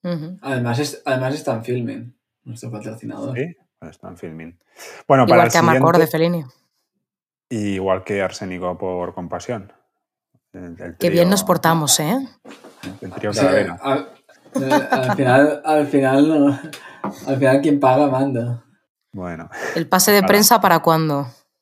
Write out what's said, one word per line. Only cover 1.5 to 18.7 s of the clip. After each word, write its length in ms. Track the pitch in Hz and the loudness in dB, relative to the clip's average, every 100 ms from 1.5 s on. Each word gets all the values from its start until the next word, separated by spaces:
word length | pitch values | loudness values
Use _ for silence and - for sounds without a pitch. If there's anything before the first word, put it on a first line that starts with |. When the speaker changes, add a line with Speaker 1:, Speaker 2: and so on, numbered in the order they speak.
Speaker 2:
en 100 | 113 | -6
Filmin, 520 | 117 123 117 - 117 _ _ _ | -4 -6 -6 -10 -14 _ _ _
nuestro 260 | - 113 120 | -18 -16 -12
patrocinador. 680 | 107 113 113 113 - 127 123 | -12 -12 -14 -14 -10 -8 -6
Speaker 3:
Sí, 200 | 160 165 _ _ | -6 -10 _ _
está 260 | 80 - 92 | -20 -18 -20
en 80 | 87 | -16
Filmin. 420 | 87 80 82 87 _ _ - - - | -16 -14 -18 _ _ _ -20 -18 2
Bueno, 160 | 135 | 4
Speaker 1:
Igual 140 | 120 - | 6 6
Speaker 3:
para 60 | 117 | 6
el 60 | |
Speaker 1:
que 60 | 170 | 4
Amarcord 400 | 170 131 160 170 | 4 4 4 4
de 80 | 160 | 2
Speaker 3:
siguiente 400 | 160 170 175 135 _ _ _ _ _ _ _ _ _ _ | 0 0 -2 -8 _ _ _ _ _ _ _ _ _ _
Speaker 1:
Fellini. 240 | 113 104 | -6 -4
Speaker 3:
Igual 300 | 98 95 92 | -2 0 -2
que 180 | 92 101 | -2 -2
Arsénico 560 | 95 - 95 90 90 90 | -2 -4 -10 -6 -6 -6
por 360 | 95 90 87 | -6 -4 -6
compasión. 580 | - 87 - - 117 90 _ _ _ _ _ _ _ _ | -8 -10 -10 -8 -10 -12 _ _ _ _ _ _ _ _
El, 240 | - 87 85 | -18 -16 -14
el 160 | 87 85 | -16 -4
Speaker 1:
Qué 140 | 175 | 0
bien 140 | 170 | 2
Speaker 3:
trío 60 | 175 | 4
Speaker 1:
nos 140 | 196 | 2
portamos, 540 | 196 170 160 165 147 - | 0 0 2 0 0 0
¿eh? 160 | 156 254 269 _ - - - _ 95 95 | 0 -4 -6 _ -20 -20 -20 _ -18 -14
Speaker 3:
el 120 | 92 | -14
trío 180 | - 107 | -8 -6
Speaker 2:
O 40 | |
sea, 120 | 104 95 | 0 2
Speaker 3:
Calavera. 300 | 104 95 87 | 2 0 -6
Speaker 2:
al, 260 | - 147 - - _ _ _ 262 262 294 - | -4 -4 -4 -20 _ _ _ -6 0 0 0
al 260 | 254 127 196 | -2 0 0
final, 460 | 127 131 147 147 | 4 6 4 2
al 220 | 156 151 143 | 0 0 2
final 420 | 143 131 135 151 | 2 4 4 4
no, 320 | 156 143 127 160 - - - 202 - - | 4 2 0 -8 -18 -20 -12 -12 -10 -6
al 100 | 131 | 0
final 240 | 135 139 | 2 2
quien 200 | 147 143 | 2 2
paga 260 | 139 131 147 | 4 4 2
manda. 540 | 131 139 120 120 120 _ | 0 -2 -2 -4 -8 _